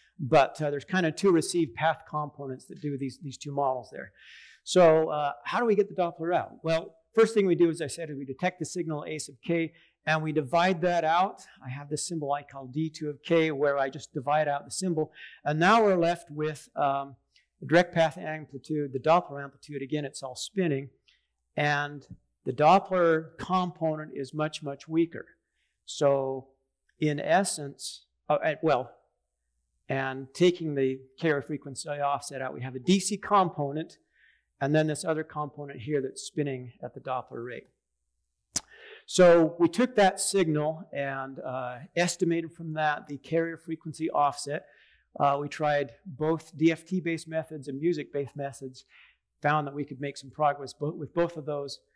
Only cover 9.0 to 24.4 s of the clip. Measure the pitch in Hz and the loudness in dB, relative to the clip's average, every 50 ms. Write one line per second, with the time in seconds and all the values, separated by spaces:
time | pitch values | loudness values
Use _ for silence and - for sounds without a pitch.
9 | - - 156 151 - - 139 - - - 170 170 165 160 - _ _ _ _ _ | -6 -6 -8 -8 -10 -12 -16 -10 -4 0 0 0 0 -2 -6 _ _ _ _ _
10 | _ 156 160 156 156 156 151 156 143 127 165 170 175 190 190 160 175 180 175 170 | _ -2 0 0 0 0 0 0 0 2 2 2 4 2 2 2 0 0 2 2
11 | 160 156 165 175 190 208 - - - - - - 139 131 127 143 143 143 156 143 | 2 2 4 4 2 0 -2 -8 -18 -20 -20 -16 -14 -12 -12 -10 -8 -6 -6 -6
12 | - - 170 160 147 139 143 147 143 - 131 139 135 127 127 151 160 156 151 - | -4 -6 -6 -4 -2 -2 -2 -4 -4 -8 -14 -14 -14 -8 -4 -4 -4 -4 -4 -6
13 | 156 147 143 135 - - 165 165 160 160 147 139 147 143 139 139 135 135 131 143 | -8 -8 -8 -8 -2 2 4 4 4 2 0 0 0 0 2 0 -2 -2 -4 -8
14 | - - - 147 123 147 151 156 151 147 143 143 - - - - 190 185 170 156 | -14 -10 -10 -6 -2 0 0 2 2 0 -2 -4 -6 -8 -8 -4 -4 -2 0 -2
15 | 156 - - - - - - - - 147 151 156 170 190 220 233 220 202 190 175 | -2 -4 -6 -14 -20 -20 -20 -6 -4 -2 0 4 6 6 6 6 6 6 4 4
16 | 165 170 175 170 - - 147 151 151 156 147 - - - - 190 147 139 139 139 | 4 2 0 -2 -6 -10 -8 -4 -4 -4 -6 -8 -12 -8 -4 0 0 0 0 -2
17 | 139 139 131 - _ _ _ _ _ _ _ _ 131 127 151 175 175 175 - 170 | -4 -8 -14 -20 _ _ _ _ _ _ _ _ 0 4 6 6 6 4 2 2
18 | 160 156 - 180 175 156 156 156 151 - - 131 - - 156 151 147 135 127 131 | 2 2 0 -4 -8 -8 -8 -8 -10 -14 -16 -14 -8 -6 -4 -4 -4 -4 -6 -2
19 | 127 151 165 180 175 - 143 143 139 139 - _ - 147 147 135 139 131 151 151 | 2 4 4 4 4 0 -8 -12 -12 -14 -16 _ -16 -14 -10 -10 -6 -4 -4 -4
20 | 147 135 143 - 139 131 127 - - - - 196 185 165 143 135 139 131 - _ | -4 -6 -8 -12 -12 -12 -10 -12 -12 -6 -2 0 0 0 0 -2 -4 -8 -14 _
21 | _ _ _ _ _ _ _ _ _ _ _ 143 147 147 147 143 147 143 147 139 | _ _ _ _ _ _ _ _ _ _ _ -2 0 0 0 0 -2 -6 -8 -14
22 | - - - - _ _ _ _ _ 131 120 127 151 156 185 196 196 - 190 180 | -16 -18 -20 -20 _ _ _ _ _ -6 0 4 6 8 8 8 6 2 2 4
23 | 170 165 160 160 160 143 - - - - 185 185 180 175 - - 165 160 156 156 | 4 4 4 4 0 -4 -12 -12 -6 -2 -2 0 -2 -2 -4 -4 -2 -2 -2 -4
24 | 156 - - 143 139 - - 151 | -8 -10 -10 -10 -10 -6 -4 -4